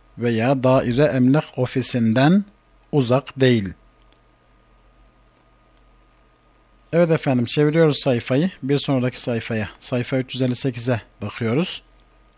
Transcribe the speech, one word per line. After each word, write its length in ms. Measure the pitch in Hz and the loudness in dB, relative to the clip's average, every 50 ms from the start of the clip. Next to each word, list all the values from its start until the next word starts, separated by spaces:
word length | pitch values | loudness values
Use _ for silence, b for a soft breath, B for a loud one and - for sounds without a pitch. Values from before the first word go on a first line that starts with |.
| _ _ _ - | _ _ _ -6
veya 460 | 113 120 117 110 113 123 139 135 120 | -2 -2 0 0 0 0 0 2 2
daire 400 | 127 131 135 - 120 120 123 147 | 2 4 2 2 0 0 2 2
emlak 540 | 147 - 131 123 127 135 156 - - - - | 2 2 2 4 4 4 2 0 -2 -4 -4
ofisinden 880 | 127 123 - 135 120 - - 127 113 113 110 127 135 151 180 202 196 - _ _ _ _ _ _ _ _ | -4 -2 -2 -2 -2 -2 0 0 0 2 2 4 4 4 4 2 2 -2 _ _ _ _ _ _ _ _
uzak 480 | - 147 131 113 123 139 - - - 131 | 0 0 2 2 2 0 0 -2 -2 2
değil. 340 | 131 127 123 113 98 92 82 - _ _ _ _ _ _ _ _ _ _ _ _ _ _ _ _ _ _ _ _ _ _ _ _ _ _ _ _ _ _ _ _ _ _ _ _ _ _ _ _ _ _ _ _ _ _ _ _ _ _ _ _ _ _ _ _ _ _ _ _ _ _ - | 2 4 4 2 0 -4 -8 -12 _ _ _ _ _ _ _ _ _ _ _ _ _ _ _ _ _ _ _ _ _ _ _ _ _ _ _ _ _ _ _ _ _ _ _ _ _ _ _ _ _ _ _ _ _ _ _ _ _ _ _ _ _ _ _ _ _ _ _ _ _ _ 0
Evet 180 | 165 175 165 | 2 2 2
efendim, 340 | 160 151 - 147 131 123 120 | 2 0 0 0 0 0 0
çeviriyoruz 540 | 113 - 151 147 151 151 165 165 156 139 - - | -2 0 0 0 2 2 2 2 2 2 0 -2
sayfayı. 480 | 143 127 120 - - 127 135 160 190 - - - | -2 -2 -2 -2 -2 -2 0 0 -2 -4 -6 -4
Bir 140 | 131 143 143 | -2 -2 -2
sonraki 440 | - - 139 131 123 127 123 - | -2 0 -2 0 0 -2 -4 -6
sayfaya, 480 | - - 120 117 - - 117 110 104 - - - | -6 -6 -6 -4 -4 -6 -6 -6 -6 -8 -10 -14
sayfa 380 | - - - 123 120 - - 131 | -10 -6 -6 -4 -4 -2 -4 -4
üç 160 | 127 - - | -4 -4 -4
yüz 80 | 127 | -4
elli 140 | 131 127 123 | -2 -2 -2
sekize 460 | - - 139 120 120 113 123 123 107 - - _ - | -2 -4 -6 -6 -4 -4 -4 -4 -4 -6 -10 _ -12
bakıyoruz. 640 | 101 104 - - 120 113 113 143 180 - - - - _ _ _ _ _ _ _ _ _ _ | -12 -10 -8 -6 -4 -2 0 0 -2 -2 -6 -10 -14 _ _ _ _ _ _ _ _ _ _